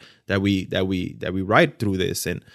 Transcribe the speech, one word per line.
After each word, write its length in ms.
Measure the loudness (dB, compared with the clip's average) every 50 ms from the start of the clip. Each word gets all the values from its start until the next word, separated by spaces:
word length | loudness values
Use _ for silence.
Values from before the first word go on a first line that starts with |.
| -8 -20 -20 _ _ -2
that 140 | 0 2
we, 240 | 2 4 2 2 0
that 220 | -2 -2 -2 0 0
we, 260 | 0 -2 -2 -4 -6 -8
that 140 | -6 -4 -4
we 80 | -4
ride 380 | 0 2 4 4 4 2 0 -2
through 180 | -2 -2 0 0
this?" 280 | 0 0 -2 -2 -4
And 180 | -4 -6 -6 -8 -16 -20